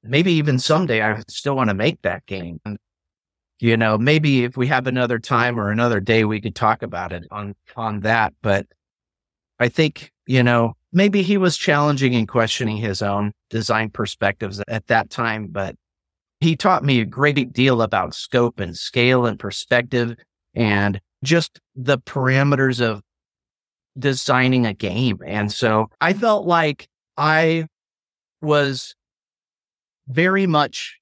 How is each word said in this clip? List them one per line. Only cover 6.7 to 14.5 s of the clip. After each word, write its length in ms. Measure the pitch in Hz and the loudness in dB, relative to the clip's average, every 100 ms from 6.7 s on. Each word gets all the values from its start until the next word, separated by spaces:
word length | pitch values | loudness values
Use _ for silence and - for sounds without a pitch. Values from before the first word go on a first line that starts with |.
| 113 | 0
about 300 | 117 87 90 | -4 -8 -8
it 120 | 87 85 | -10 -12
on, 260 | 104 101 101 _ - | -12 -12 -14 _ -10
on 260 | 113 107 | -6 -4
that. 320 | 107 117 107 _ | 0 0 0 _
But 260 | 107 98 - _ _ _ _ _ _ _ _ _ | -2 -2 -2 _ _ _ _ _ _ _ _ _
I 80 | 123 | -2
think, 420 | - 156 - - _ - | 2 0 -2 -20 _ 0
you 180 | 127 | 2
know, 300 | 120 120 117 - _ | 4 4 0 -4 _
maybe 300 | 175 202 202 | 2 2 2
he 140 | 180 202 | 2 2
was 200 | 180 - | 2 0
challenging 580 | - 147 147 143 131 123 | 0 2 2 2 2 2
and 120 | 110 | 0
questioning 500 | 123 113 - 117 107 | 0 0 -2 -4 -4
his 240 | 110 95 | -4 -4
own 320 | 101 101 104 - _ | -2 -2 -4 -6 _
design 400 | 113 107 110 110 | -6 -2 -2 -2
perspectives 720 | - 104 - 101 98 101 | -6 -8 -2 -4 -2 -8